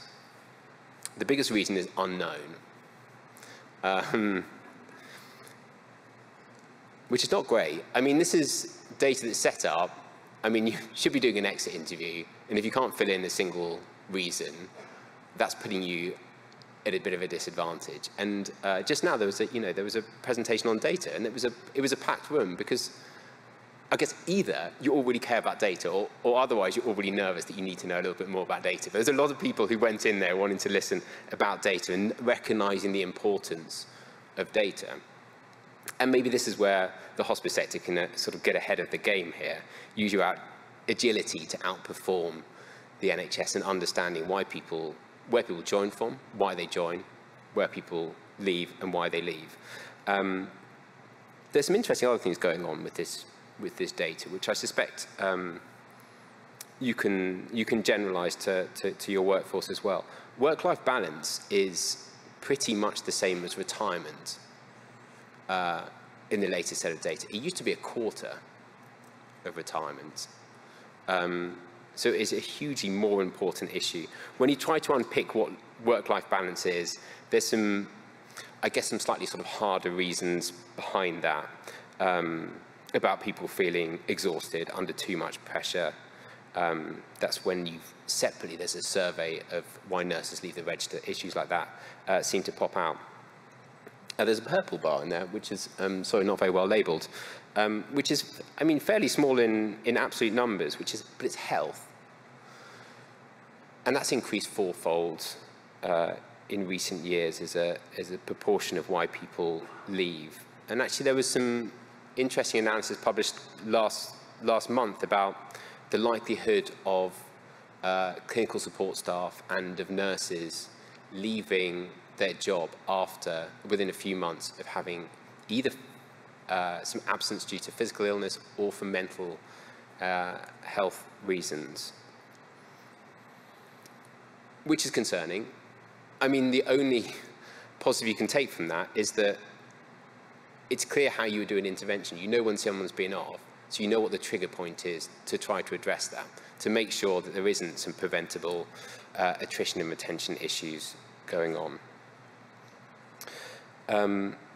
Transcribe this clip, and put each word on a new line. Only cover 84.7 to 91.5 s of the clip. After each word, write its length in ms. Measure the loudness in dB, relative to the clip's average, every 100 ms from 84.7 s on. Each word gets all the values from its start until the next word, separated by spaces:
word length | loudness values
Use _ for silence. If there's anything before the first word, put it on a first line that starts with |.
under 200 | -4 -6
too 240 | -6 -4 -4
much 260 | -4 -8 -6
pressure. 480 | -4 -2 0 0 -4 -12 -20 -20 -20 -8 -2
Um, 460 | 0 0 -4 -10 -12 -4
that's 240 | -2 0 0
when 200 | 0 -2
you 140 | -8 -14 -12 -4
separately, 480 | 0 0 -2 -10 -6
there's 200 | -6 -4
a 60 |
survey 600 | 0 2 2 0 -2 -4 -4
of 120 | -6 -6 -12 -4
why 160 | 0
nurses 380 | 0 -2 -4 -8
leave 140 | -8 -6
the 80 |
register, 360 | -4 -4 -4 -6 -6
issues 300 | -6 -4 -2
like 140 |
that, 200 | 0